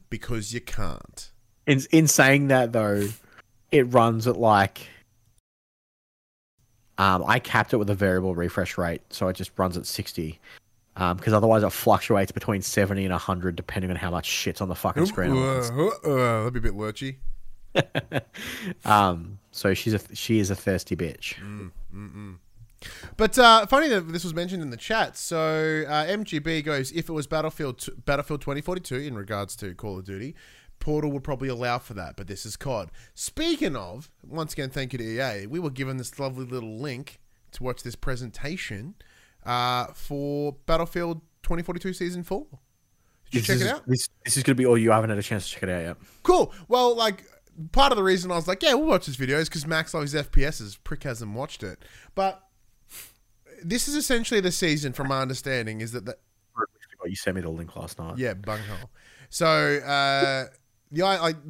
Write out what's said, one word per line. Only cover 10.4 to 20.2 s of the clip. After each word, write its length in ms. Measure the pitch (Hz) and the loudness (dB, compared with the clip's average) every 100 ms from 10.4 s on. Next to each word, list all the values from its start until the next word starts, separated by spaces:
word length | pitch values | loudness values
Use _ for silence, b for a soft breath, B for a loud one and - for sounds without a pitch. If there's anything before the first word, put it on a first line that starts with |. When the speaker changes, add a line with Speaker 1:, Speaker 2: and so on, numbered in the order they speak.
| B B _ _ _ - | B B _ _ _ -2
Speaker 2:
Um, 220 | 90 90 | -2 0
'cause 160 | 110 | 4
otherwise 300 | 107 113 110 | 4 6 6
it 80 | 101 | 4
fluctuates 600 | - 117 98 - 101 95 | 2 4 4 4 2 2
between 300 | - - 98 | -2 -2 -2
seventy 420 | - - 98 98 | 0 2 2 2
and 100 | 95 | 0
a 40 | 87 | -2
hundred 380 | - 90 90 85 | -2 -2 -2 -4
depending 360 | - 98 92 | -6 -4 -4
on 60 | 87 | -4
how 140 | 92 | -4
much 140 | 85 - | -4 -4
shit's 360 | - 98 - | -4 -4 -4
on 80 | 95 | -4
the 60 | 85 | -2
fucking 300 | 95 147 190 | -2 0 0
screen. 260 | 208 92 | 2 2
Speaker 1:
Uh, 380 | 131 131 131 120 | 2 2 0 -2
uh, 160 | 127 190 | 0 0
uh, 500 | - 160 135 123 113 | 0 0 2 4 2
that'd 140 | 113 | 0
be 60 | 123 | 2
a 20 | |
bit 140 | 107 101 | 0 0
lurchy. 420 | 107 - 135 131 - - - - - - | -4 -4 -8 -4 -4 -4 -6 -12 -2 0
Speaker 2:
<laughs> 480 | - - - 147 - B B B 202 B - | 0 -4 -4 -6 -6 B B B -10 B 4
Um, 540 | 104 98 85 85 101 _ | 6 6 2 -6 -14 _
so 220 | - 101 | -2 0
she's 200 | 92 110 | 2 0
a, 220 | 107 - | -2 -2
she 240 | 110 | -10